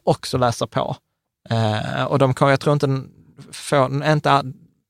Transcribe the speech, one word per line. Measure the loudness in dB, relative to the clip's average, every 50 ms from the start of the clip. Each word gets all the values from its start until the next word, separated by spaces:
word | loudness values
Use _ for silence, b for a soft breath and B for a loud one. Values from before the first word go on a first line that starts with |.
| 0
också | 0 0 0 -2 -4 -2
läsa | 0 0 0 0 -2 -6
på. | -4 -4 -4 -4 -4 -6 -10 _ _ _ _ _ _ _ _ -8 -4
Eh, | -2 0 0 0 -2 -4 -4 -6 -4 -4 -2
och | 0 2 2
de | 2 2 2
kan, | 2 2 2
jag | 2 2
tror | 2 0 0
inte, | 2 0 -2 -2 -4 -6 -12 -20 _ -20 _ _ -20 -20 -20
få, | -18 -14 -6 0 2 2 2 2 0 -2 0
inte, | 0 0 2 2 2 2 2 0 -4 -12 -16 -20 _ _ _ _